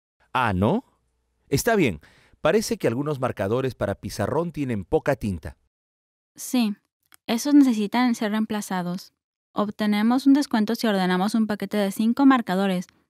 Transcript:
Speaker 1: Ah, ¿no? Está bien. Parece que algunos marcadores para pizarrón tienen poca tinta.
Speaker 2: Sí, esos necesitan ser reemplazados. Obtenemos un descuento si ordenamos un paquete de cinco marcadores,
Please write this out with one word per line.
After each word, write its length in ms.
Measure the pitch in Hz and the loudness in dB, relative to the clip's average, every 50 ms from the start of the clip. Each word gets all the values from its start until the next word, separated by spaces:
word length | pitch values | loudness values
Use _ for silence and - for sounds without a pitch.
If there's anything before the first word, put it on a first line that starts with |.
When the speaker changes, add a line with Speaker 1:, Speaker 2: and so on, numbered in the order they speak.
| _ _ _ _ _ _ | _ _ _ _ _ _
Speaker 1:
Ah, 200 | - 127 123 110 | -2 0 0 0
¿no? 320 | 95 90 101 120 185 240 - _ _ _ _ _ _ _ _ _ _ _ _ _ | 2 2 2 2 2 0 -4 _ _ _ _ _ _ _ _ _ _ _ _ _
Está 260 | - 123 - 233 226 | -4 0 2 2 2
bien. 260 | 202 156 113 82 69 - - _ _ _ _ _ _ | 2 2 0 -2 -6 -12 -20 _ _ _ _ _ _
Parece 380 | - 151 180 226 208 - 233 - | 0 2 2 2 0 -2 -6 -2
que 80 | - | -2
algunos 320 | 131 113 131 143 151 147 127 | -2 -2 -2 -4 -4 -4 -4
marcadores 560 | 127 113 104 - 98 98 113 131 131 127 - | -4 -6 -4 -4 -2 -2 -2 -2 -2 -4 -4
para 220 | - 107 98 98 | -4 -4 -4 -4
pizarrón 560 | - - 98 - - 101 98 120 151 175 170 | -6 -8 -10 -6 -4 -4 -2 -2 -4 -4 -4
tienen 320 | 147 151 139 127 117 101 90 | -6 -6 -6 -4 -4 -6 -4
poca 320 | - 160 156 - 147 135 | -2 -2 -2 0 -2 -4
tinta. 400 | - - 104 90 78 - 80 - _ _ _ _ _ _ _ _ _ _ _ _ _ _ _ _ | -2 -4 -6 -6 -6 -10 -14 -18 _ _ _ _ _ _ _ _ _ _ _ _ _ _ _ _
Speaker 2:
Sí, 400 | - - - - 247 233 202 202 - _ _ _ _ _ _ _ _ _ | -16 -10 -4 -2 -2 -2 -2 -4 -8 _ _ _ _ _ _ _ _ _
esos 280 | - 233 233 - 294 285 | -4 -4 -2 0 4 6
necesitan 600 | 294 269 262 226 214 208 202 - 240 254 247 233 | 6 6 6 4 0 -2 -2 0 0 2 2 0
ser 160 | - 233 208 | 0 -2 -2
reemplazados. 840 | 208 220 220 - 214 208 - - 190 185 175 175 180 190 - - _ _ _ _ _ _ _ _ _ - | -2 -2 -2 -4 -4 -8 -6 -6 -6 -4 -4 -4 -6 -8 -10 -16 _ _ _ _ _ _ _ _ _ -4
Obtenemos 680 | 208 208 - - 214 208 208 208 214 233 247 269 - | -4 -4 -4 -4 -2 0 0 2 2 2 2 4 4
un 80 | 277 277 | 4 4
descuento 400 | 294 269 - - 220 208 208 233 | 4 4 0 0 0 0 -2 -2
si 120 | - - | -2 0
ordenamos 480 | 220 202 190 185 180 185 180 185 214 - | 0 0 2 2 2 2 0 0 0 0
un 120 | 226 220 | 0 0
paquete 320 | 208 208 196 202 196 - 208 | -2 -2 -6 -6 -4 -2 -2
de 120 | 202 196 | -2 -2
cinco 360 | - - 220 226 233 - 277 | -2 0 0 0 2 4 6
marcadores, 640 | 269 269 247 226 - 180 190 196 196 185 180 185 - _ _ _ | 6 6 6 2 -2 -2 0 0 0 -2 -4 -6 -8 _ _ _